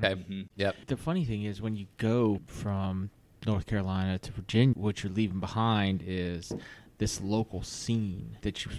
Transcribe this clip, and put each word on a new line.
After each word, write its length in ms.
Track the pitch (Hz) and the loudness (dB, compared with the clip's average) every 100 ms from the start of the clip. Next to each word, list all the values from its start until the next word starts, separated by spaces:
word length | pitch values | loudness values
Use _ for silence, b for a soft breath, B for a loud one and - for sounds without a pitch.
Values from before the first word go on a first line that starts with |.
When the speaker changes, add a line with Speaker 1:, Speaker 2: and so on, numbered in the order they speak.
Speaker 1:
Okay. 120 | 110 95 | 0 0
Speaker 2:
Mm-hmm. 240 | 90 98 95 - | -4 -8 -8 0
Speaker 1:
Yep. 200 | 98 - - | 0 0 -4
Speaker 3:
The 80 | 127 | -4
funny 280 | - 180 | 0 0
thing 180 | 139 107 | 0 0
is, 180 | 104 101 | -2 -4
when 140 | 110 107 | -4 -4
you 100 | 98 - | -6 0
go 420 | 113 117 113 101 - | 2 6 6 4 -2
from 640 | - 104 98 95 95 101 - - - - | -6 -2 0 0 0 -4 -8 -20 -6 0
North 200 | 104 - | 0 2
Carolina 520 | 107 95 95 95 92 | 0 0 0 0 0
to 140 | - | -4
Virginia, 420 | - 90 110 131 - | -10 0 4 6 4
what 280 | 104 98 | 0 -2
you're 80 | 101 | -2
leaving 260 | 92 110 92 | 0 0 0
behind 640 | 92 110 113 110 98 95 | -4 0 2 4 4 2
is 480 | 90 92 87 85 87 - B B B - | -2 -4 -2 -4 -6 -10 B B B -2
this 220 | 104 - | -2 -2
local 420 | 98 107 113 92 | 0 0 0 -4
scene 760 | - - - 117 104 92 110 110 | -8 -6 -2 0 0 -4 -8 -6
that 220 | 107 - | -4 -4
you 80 | - | -6